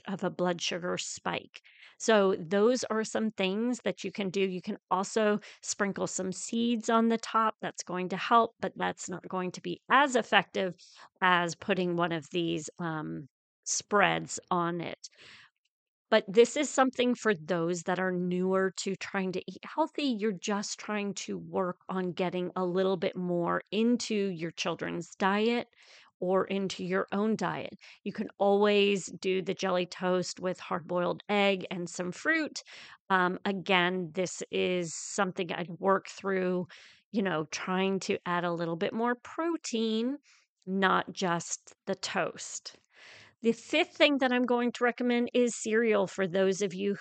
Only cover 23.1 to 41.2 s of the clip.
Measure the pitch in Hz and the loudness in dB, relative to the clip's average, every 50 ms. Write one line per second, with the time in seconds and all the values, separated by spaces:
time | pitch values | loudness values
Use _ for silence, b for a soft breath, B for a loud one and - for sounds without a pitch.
23.1 | - - 180 175 175 175 170 175 175 175 - _ - 208 226 240 247 233 - - | -4 -4 -2 0 0 0 0 0 0 -2 -2 _ -2 0 2 4 2 2 0 -2
24.1 | 226 208 196 196 185 160 165 165 - - - 185 165 165 170 170 170 170 165 - | -2 0 0 0 -2 -4 -6 -8 -6 -6 -4 -4 -4 -4 -4 -6 -6 -6 -8 -10
25.1 | - _ 208 190 196 208 220 233 240 240 - - B B B B B B B B | -6 _ 0 2 2 2 2 2 0 0 -4 -6 B B B B B B B B
26.1 | B _ - 180 190 190 - - 190 196 196 190 - - 190 175 185 190 - - | B _ -2 2 2 2 2 2 -2 -2 -2 -4 -4 -6 -4 -2 -2 -2 -2 -2
27.1 | - 196 208 220 220 196 190 165 156 147 - - - B B B B B B 208 | -2 0 0 0 0 0 -2 -4 -4 -4 -8 -10 -12 B B B B B B -8
28.1 | - - 214 - - _ 196 202 202 202 208 208 208 202 202 202 202 190 - - | -6 -6 -8 -8 -2 _ 4 4 6 6 6 6 6 6 6 4 4 0 -2 -6
29.1 | - 175 - 190 185 190 175 190 185 - - 190 185 180 180 170 - - 185 180 | -12 -4 -2 0 0 0 0 -2 -4 -2 0 0 0 0 0 -2 -6 -4 0 2
30.1 | 180 180 170 - - - 170 185 180 - - - 190 180 151 175 180 180 175 175 | 2 2 0 -2 -6 -6 -4 -4 -4 -4 -6 -6 -6 -6 -4 -2 -2 0 0 0
31.1 | 175 170 - - 208 202 202 202 196 185 175 - - 180 175 175 - - 180 180 | -2 -4 -4 0 2 2 4 4 2 0 -4 -8 -6 -6 -6 -8 -6 -6 -6 -6
32.1 | 175 - - 302 320 320 302 - - - - B B B B B B B _ _ | -6 -4 -2 0 0 0 0 -2 -6 -10 -14 B B B B B B B _ _
33.1 | 190 185 180 180 185 - - 196 202 196 160 - 196 180 175 180 185 185 180 156 | 2 4 4 2 0 -2 -2 -4 -4 -2 0 2 2 4 4 2 0 -2 -4 -4
34.1 | 156 185 185 160 - - - - - 190 190 185 180 180 175 160 - - - - | -2 -4 -4 -4 -4 -10 -10 -6 -2 -2 0 0 0 -2 -2 -4 -8 -10 -12 -8
35.1 | - - 202 185 170 - 190 160 165 156 175 - 170 165 - 196 190 196 - - | -2 -2 -2 -2 -2 -4 -6 -4 -4 -6 -6 -8 -8 -2 2 2 2 2 0 -6
36.1 | - - - 196 190 185 185 180 180 180 175 B B B B B B B B _ | -16 -8 -4 -2 0 0 0 0 0 -2 -4 B B B B B B B B _
37.1 | - 214 196 190 165 156 151 - - - - - 185 185 190 190 196 190 - - | -4 -2 0 0 0 -2 -2 -4 -6 -8 -4 -2 0 2 2 2 0 0 -2 -2
38.1 | 196 - - 180 175 175 170 175 170 165 170 165 165 165 196 - - 220 233 240 | -4 -4 -2 -2 -2 0 0 -2 -2 -2 -2 -4 -2 -2 -2 -2 -2 -2 0 0
39.1 | 247 240 _ - - - 320 339 330 311 - - - 220 226 226 220 220 233 254 | -2 -2 _ -12 -6 -4 -2 -2 -2 -2 -4 -4 -2 -2 0 0 0 0 0 -2
40.1 | 277 285 b b b b b b _ _ _ 185 190 196 190 190 180 180 - - | -4 -6 b b b b b b _ _ _ -4 0 2 4 4 4 2 0 -2
41.1 | 170 - | -6 -2